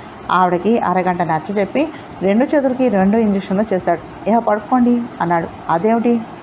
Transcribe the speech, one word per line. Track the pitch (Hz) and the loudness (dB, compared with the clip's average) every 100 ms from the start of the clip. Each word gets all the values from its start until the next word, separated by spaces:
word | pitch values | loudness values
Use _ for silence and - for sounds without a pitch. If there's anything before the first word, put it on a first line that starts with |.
| - - - | -18 -12 0
ఆవిడకి | 175 180 170 202 233 | 2 2 2 2 2
అరగంట | - 185 180 175 | 2 0 0 0
నచ్చ | 165 156 - | 0 -2 -2
చెప్పి, | 208 196 - 311 - - - | -2 -2 -2 -4 -6 -16 -4
"రెండు | 185 214 277 | 0 2 2
చేతులకి | 302 262 254 254 | 2 2 2 2
రెండు | 196 196 226 | 2 4 4
ఇంజక్షన్లు | 220 196 - 190 220 | 2 0 0 -2 0
చేశాడు. | 185 175 170 - - - | 0 0 -2 -4 -8 0
ఇహ | 226 | 2
పడుకోండి" | 226 208 - 254 240 240 233 - | 2 0 0 2 4 2 -2 -4
అన్నాడు. | 170 170 170 - - | -2 -2 -2 -8 -4
"అదేమిటి, | 165 214 226 240 233 - - | 0 2 2 2 0 -2 -12